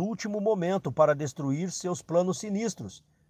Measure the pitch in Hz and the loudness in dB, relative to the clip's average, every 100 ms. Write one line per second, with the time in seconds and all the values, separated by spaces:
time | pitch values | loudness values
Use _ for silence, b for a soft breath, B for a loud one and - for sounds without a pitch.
0 | 196 226 214 208 202 208 170 190 151 131 | -2 -4 -6 -2 0 2 2 0 -2 4
1 | 151 143 147 - 143 139 180 - 180 175 | 6 6 -2 -4 -2 0 -2 -4 -4 -6
2 | - 165 180 180 214 196 226 - 104 - | 0 2 2 -2 -4 -2 -2 -4 -10 -14
3 | _ _ _ | _ _ _